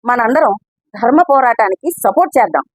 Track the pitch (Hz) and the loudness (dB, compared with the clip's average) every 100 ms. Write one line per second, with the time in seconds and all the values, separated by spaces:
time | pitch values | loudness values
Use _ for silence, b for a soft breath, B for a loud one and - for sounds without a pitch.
0 | 233 247 240 285 285 202 _ _ _ 202 | -2 -2 0 0 0 -2 _ _ _ -6
1 | 233 294 349 277 247 233 208 190 294 349 | 0 2 2 2 2 0 -2 -2 -8 -4
2 | 208 208 370 269 208 156 - | -2 0 0 0 0 -2 -6